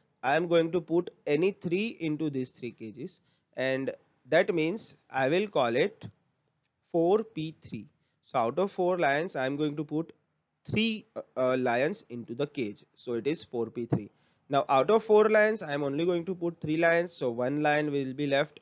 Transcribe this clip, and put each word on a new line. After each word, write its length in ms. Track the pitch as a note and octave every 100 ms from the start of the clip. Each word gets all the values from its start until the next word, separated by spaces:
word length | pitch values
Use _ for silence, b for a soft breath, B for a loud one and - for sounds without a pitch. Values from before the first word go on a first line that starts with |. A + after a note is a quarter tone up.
| b _
I 120 | B2+
am 140 | D#3 F3
going 240 | E3+ E3
to 80 | F3
put 300 | D#3+ E3+ F3 -
any 280 | - D3 F#3
three 440 | G3 F3 F3+ A3 -
into 300 | D#3+ D3+ D#3
these 200 | C3+ B2+
three 220 | - A#2+
cages, 480 | - A2 G#2 F3+ - _ _ _ -
and 360 | C3 C3+ C3 - _ _ B2+
that 240 | D#3 G3
means 440 | F3 D#3 A3 - - _
I 200 | C3 C3+
will 180 | F3 G#3
call 300 | D#3 A#2+ A#2+
it 280 | G3+ - - - _ _ _ _ _ _ _
four 320 | E3+ E3+ G#3+
P 320 | A3 - D#3 -
three. 240 | - A2 - _ _ _
So 160 | _ C3
out 180 | A#2 C#3+
of 140 | F#3+
four 260 | - F3+ F3+
lions, 380 | D3 C#3+ F3+ D3
I 100 | C3
am 100 | C#3+
going 200 | D3+ D3
to 80 |
put 280 | D3 D3+ E3 - _ _ _ _
three, 420 | - G#3+ A3+ A3 - -
uh, 60 | - -
uh, 200 | B2+ B2+
lions 480 | B2+ A#2+ D3 G3+ -
into 260 | A#2+ A2+
the 120 | A#2+ D3
cage. 380 | - G#2+ G2+ _ -
So 180 | -
it 120 | A#2 B2
is 180 | E3
four 220 | - B2 A2+
P 160 | A#2+ A#2
three. 240 | - G2+ _ _ _ -
Now 160 | C#3 -
out 220 | C3+ D#3
of 140 | A3
four 240 | A3 G#3+ G#3
lions, 320 | G#3+ G#3+ A3
I 100 | D#3+
am 100 | C#3+
only 220 | C#3+ C#3+
going 200 | F3 F3 E3+
to 80 |
put 260 | F3+ E3+ E3
three 160 | D3+ D#3+
lions. 360 | E3+ E3+ F3
So 180 | - C3
one 320 | A#2 B2+ D3
lion 280 | D3+ D3 D3+
will 220 | C#3+ C3
be 140 | C3 C#3+
left. 340 | C#3 D3+ -